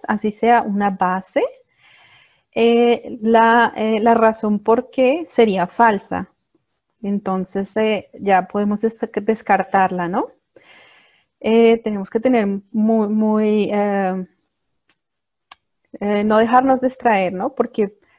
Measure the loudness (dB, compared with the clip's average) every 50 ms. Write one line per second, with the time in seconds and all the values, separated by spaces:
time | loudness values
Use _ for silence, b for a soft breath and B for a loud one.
0 | -6 -6 -6 -4 -4 -6 -4 -2 2 2 2 2 2 -2 -2 -2 -2 -2 -2 -2
1 | -2 -2 -4 -4 -8 _ -4 -4 -4 -4 -6 -12 b b b b b b b b
2 | b b b b b b b b b _ -2 0 2 2 4 4 2 2 0 0
3 | -4 -10 -10 -4 0 2 4 4 4 4 4 4 2 2 0 -4 -2 -2 -2 2
4 | 2 2 4 4 4 2 2 0 -2 -2 -2 0 0 0 0 0 0 -2 -2 0
5 | 2 2 0 -2 -4 -2 0 2 2 2 2 0 -4 -2 0 2 2 2 2 0
6 | -4 -8 -10 -10 -10 -12 _ _ _ _ _ _ _ _ _ _ _ _ _ _
7 | -8 -6 -6 -6 -4 -6 -6 -6 -6 -6 -8 -8 -8 -6 -4 -2 -2 -2 -2 -4
8 | -8 _ -16 -6 0 2 2 2 2 -2 -4 -4 -2 -2 -2 -2 -2 -4 -4 -6
9 | -10 -8 -8 -4 -4 -4 -4 -2 0 0 0 0 0 0 0 0 0 0 -2 -4
10 | -6 -4 -4 -4 -6 -6 _ _ _ _ b b b b b b b b b b
11 | b b b b b b _ _ -4 0 2 4 4 4 2 2 -2 -6 -6 -8
12 | -6 -6 -4 -2 0 0 0 0 0 -2 -4 -6 -8 _ -4 -2 0 2 2 0
13 | 0 0 0 0 0 0 0 0 0 0 0 0 0 -2 -2 -2 -2 -2 -2 -2
14 | -2 -2 -4 -6 -8 -12 _ _ _ _ _ _ _ _ _ _ _ _ _ _
15 | _ _ _ _ _ _ _ _ _ _ -20 -20 _ _ _ _ _ _ -14 -8
16 | -6 -4 -2 -2 0 2 2 2 2 4 2 2 4 2 2 0 0 -4 -4 -2
17 | 0 0 0 0 0 -2 -4 -6 -6 -4 -4 -4 -6 -4 -4 -4 -4 -4 -6 _
18 | _ _ _